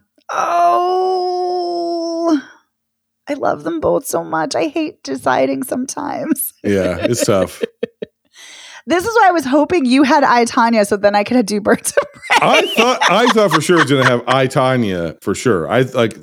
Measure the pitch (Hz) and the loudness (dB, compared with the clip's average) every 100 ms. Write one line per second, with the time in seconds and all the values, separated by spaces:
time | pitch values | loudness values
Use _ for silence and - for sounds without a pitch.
0 | _ _ - - 330 349 349 349 359 370 | _ _ -10 -6 -2 2 2 2 0 0
1 | 370 370 359 359 359 359 349 349 339 339 | 0 -2 -2 -4 -4 -4 -4 -4 -4 -4
2 | 330 330 339 302 - - _ _ _ _ | -6 -4 0 0 -2 -20 _ _ _ _
3 | _ _ - 277 - - 151 339 170 175 | _ _ -10 -6 -4 -4 -6 -4 -2 -2
4 | - 349 170 160 156 - 320 330 311 - | -2 -8 -6 -4 -4 -4 -4 -4 -8 -8
5 | - 269 262 240 262 269 269 254 269 - | -12 -6 -2 0 0 -4 -6 -6 -8 -8
6 | - - - - - - - 98 92 87 | -8 -6 -6 -6 -8 -8 -4 0 -2 -2
7 | - 117 - 98 90 - - _ - - | -2 -2 0 0 -2 -6 -10 _ -12 -10
8 | - _ _ - - - - - - 330 | -16 _ _ -20 -20 -20 -20 -14 -4 -2
9 | 440 453 392 339 262 294 294 359 254 262 | 0 4 4 4 2 2 2 0 2 4
10 | 254 302 269 240 233 - 233 226 202 202 | 4 4 4 2 2 2 2 2 0 2
11 | 202 202 208 247 196 208 208 190 - - | 2 2 2 0 0 0 0 0 0 -2
12 | - - - 453 - 254 - - 233 247 | -4 -6 -2 2 2 2 2 0 0 2
13 | - 190 247 226 208 156 151 175 135 139 | 2 2 2 4 2 2 2 2 4 2
14 | 131 123 120 127 131 143 131 131 107 92 | 2 2 0 0 2 2 2 2 0 -2
15 | 82 76 - 95 127 92 76 110 127 127 | -4 -6 -4 -2 0 0 2 0 0 0
16 | 113 - | -2 -2